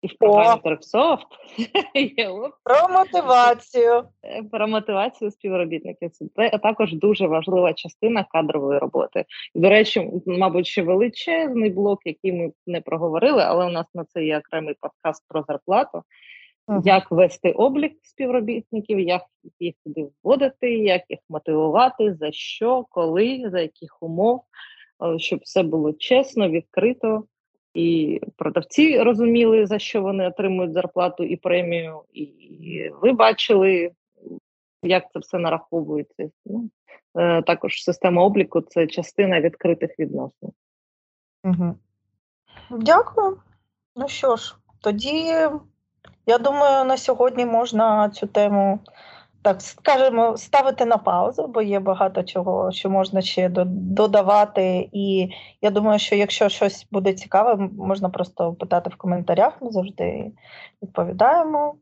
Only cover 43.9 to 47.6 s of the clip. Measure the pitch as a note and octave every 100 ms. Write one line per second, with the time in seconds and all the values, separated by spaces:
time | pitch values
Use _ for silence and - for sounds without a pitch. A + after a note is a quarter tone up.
43.9 | - C#4 - C4+ A3+ - - _ _ G#3+
44.9 | G#3 A#3 D4+ E4 E4 D#4+ D4 - _ _
45.9 | _ _ _ - A#3 B3+ C#4+ C#4+ C4+ C4
46.9 | C4 - B3 B3+ B3+ B3 A3+